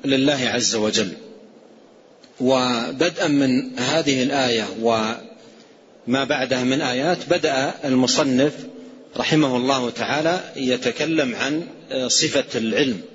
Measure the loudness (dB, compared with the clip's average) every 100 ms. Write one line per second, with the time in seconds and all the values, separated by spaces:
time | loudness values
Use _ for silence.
0 | 0 2 2 2 0 0 0 0 0 0
1 | -2 -6 -16 -20 -20 -20 -20 -20 -20 -20
2 | -20 -20 -20 -4 2 2 2 0 -2 0
3 | -2 0 2 4 4 2 0 -4 0 0
4 | 2 2 2 2 2 0 -2 -2 2 2
5 | 0 -4 -12 -20 -20 -20 -20 -20 -20 -16
6 | -2 -2 0 0 0 0 0 0 0 0
7 | 0 -2 0 0 2 0 -2 -2 0 2
8 | 2 2 2 4 2 0 -16 -16 -20 -20
9 | -16 -6 2 4 4 2 0 0 -2 -4
10 | -4 0 0 -2 -4 -4 -2 0 -2 -2
11 | -2 0 0 -2 -2 -2 -6 -14 -8 -4
12 | 0 0 2 0 -2 -2 -2 0 0 -2
13 | -8